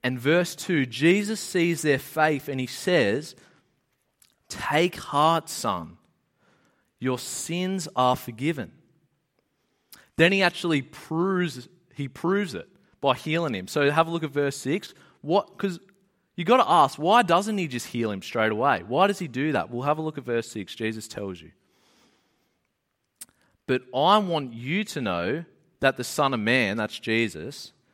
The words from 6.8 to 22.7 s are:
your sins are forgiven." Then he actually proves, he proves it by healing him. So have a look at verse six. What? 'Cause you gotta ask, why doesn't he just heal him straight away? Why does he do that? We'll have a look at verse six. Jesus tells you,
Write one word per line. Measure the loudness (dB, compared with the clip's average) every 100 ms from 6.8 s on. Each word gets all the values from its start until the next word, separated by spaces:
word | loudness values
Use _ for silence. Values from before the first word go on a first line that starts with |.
| _ _
your | -4 -4
sins | -6 -10 -6 -4 -4 -4 -6 0
are | 2 2
forgiven." | -4 -6 -4 -4 -8 _ _ _ _ _ _ _ _ _ _ _ _ -20 _ 2
Then | 4
he | 6
actually | 2 0 0 0
proves, | -2 -16 -6 -2 0 0 0 -4 -16 _ _ -8
he | -8
proves | -4 0 2 0
it | -6 -12 _ _ _
by | 0 0
healing | 0 -2 0 -4
him. | -4
So | 2 2
have | 4 2
a |
look | 0
at | -4
verse | 0 -2 -2
six. | -4 -4 -4 -20 -20 _
What? | 0 0 0 -6
'Cause | -6 -6 _ _ _ _ _ -6
you |
gotta | 4 4 6
ask, | 6 6 4
why | 4 4
doesn't | 6 2 2 -4
he | -4
just | -6 -6
heal | -4 -2
him | -4
straight | -6 0 2
away? | 2 2 2
Why | 0 2 2
does | 2
he | -6
do | -4 0
that? | 0 -2
We'll | -4
have | -2 -2
a |
look | -2 -8
at | -4
verse | -4 -4
six. | -10 -12 -6
Jesus | -6 -6 -12
tells | -10 -10 -10
you, | -16 _ _ _ _ _ _ _ _ _ _ _ _